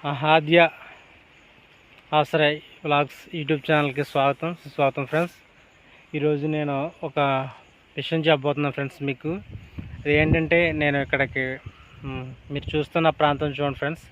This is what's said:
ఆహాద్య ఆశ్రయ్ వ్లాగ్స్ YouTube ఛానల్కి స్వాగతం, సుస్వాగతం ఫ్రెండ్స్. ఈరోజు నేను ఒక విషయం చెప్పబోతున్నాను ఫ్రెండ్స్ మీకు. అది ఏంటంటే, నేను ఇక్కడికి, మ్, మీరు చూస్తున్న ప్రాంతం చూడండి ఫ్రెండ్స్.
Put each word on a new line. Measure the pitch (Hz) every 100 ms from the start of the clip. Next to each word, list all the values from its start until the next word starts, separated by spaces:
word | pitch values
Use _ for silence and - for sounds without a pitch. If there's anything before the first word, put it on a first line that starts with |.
| 143
ఆహాద్య | 143 151 160 151 170 165 - - - - - _ _ _ _ _ _ _ - _ 151
ఆశ్రయ్ | 147 160 147 151 - - 151
వ్లాగ్స్ | 143 143 - - 170
YouTube | 143 156 -
ఛానల్కి | 151 147 131 143
స్వాగతం, | 143 139 139 165 175
సుస్వాగతం | 147 - 139 139 131
ఫ్రెండ్స్. | 156 175 - _ _ _ _ _ - _ 151
ఈరోజు | 151 147 151 151
నేను | 147 139 151 - 156
ఒక | 147 139 135 135 - - _ _ -
విషయం | 135 165 156
చెప్పబోతున్నాను | 147 143 143 143 135
ఫ్రెండ్స్ | 139 - 139
మీకు. | 131 151 190 - - - - - -
అది | 147 147
ఏంటంటే, | 156 165 160 170 170 156
నేను | 147 143 135
ఇక్కడికి, | 139 135 135 131 131 - - - - 139
మ్, | 131 131 127 -
మీరు | 143 -
చూస్తున్న | 151 143 170 165 -
ప్రాంతం | 151 143 151 135
చూడండి | 143 135
ఫ్రెండ్స్. | 143 165 -